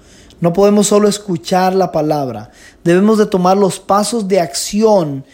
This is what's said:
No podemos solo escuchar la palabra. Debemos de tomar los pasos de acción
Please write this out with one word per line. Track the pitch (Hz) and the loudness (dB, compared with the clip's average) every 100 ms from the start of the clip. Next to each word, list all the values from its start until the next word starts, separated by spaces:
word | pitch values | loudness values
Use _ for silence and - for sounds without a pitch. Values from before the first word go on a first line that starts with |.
| - - - - | -20 -20 -20 -6
No | 170 | -2
podemos | 170 202 208 202 | 2 2 2 2
solo | 208 208 | 2 2
escuchar | 196 - 170 - 185 185 | -2 -6 -8 -4 -2 0
la | 190 180 | 0 -2
palabra. | 170 151 151 131 107 107 - - - | -2 -2 -2 -4 -8 -14 -20 -20 -6
Debemos | 170 180 208 214 | 0 2 2 2
de | 208 | 0
tomar | 190 180 196 | 0 2 2
los | 196 - | 0 -2
pasos | - 196 202 240 190 | -2 -2 -2 -4 -2
de | 190 | -2
acción | 165 - - 202 220 196 156 135 - | -2 -6 -6 0 2 2 0 -6 -12